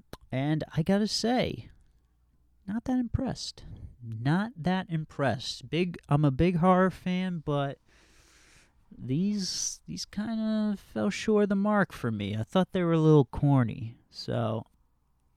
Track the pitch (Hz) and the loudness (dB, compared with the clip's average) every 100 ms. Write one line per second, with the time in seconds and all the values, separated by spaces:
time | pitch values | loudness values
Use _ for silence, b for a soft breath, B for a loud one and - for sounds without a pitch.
0 | - - - 131 143 156 - - 160 202 | -20 -20 -8 -4 0 -2 -2 -2 0 0
1 | 214 - 226 247 - - - - _ _ | 0 -2 0 0 0 -4 -12 -20 _ _
2 | _ _ _ _ _ _ - 220 262 254 | _ _ _ _ _ _ -8 -6 -2 -2
3 | 240 - 262 - - - - B B - | 0 -2 -2 -6 -10 -14 -16 B B -16
4 | 117 113 127 175 220 180 160 185 180 160 | -12 -4 0 2 0 -4 -2 -2 -2 -6
5 | 156 - 135 127 - - 123 156 185 - | -6 -2 0 0 -6 -12 -6 -2 -2 -6
6 | - 143 147 131 170 175 185 180 185 - | 0 2 4 4 2 4 4 4 4 0
7 | 180 180 185 175 151 143 139 139 b b | -4 -4 -4 -6 -4 -4 -4 -6 b b
8 | b b b b b b b _ _ - | b b b b b b b _ _ -14
9 | 120 139 202 208 185 - - - - 180 | -4 -2 0 -2 -4 -6 -8 -8 -12 -12
10 | - 208 220 220 220 214 214 196 - 220 | -10 -8 -6 -4 -2 0 -2 -4 -8 -4
11 | 208 - - 208 202 202 208 208 180 - | -2 -2 2 4 4 2 2 2 0 -2
12 | 120 107 101 107 110 185 180 190 170 165 | -4 -4 -4 -4 0 0 2 0 2 4
13 | 156 151 131 - 143 135 117 - 113 - | 8 8 6 2 4 4 2 -2 -10 -14
14 | _ - - 120 113 113 - _ _ _ | _ -14 -6 -4 -2 -4 -8 _ _ _
15 | _ _ _ | _ _ _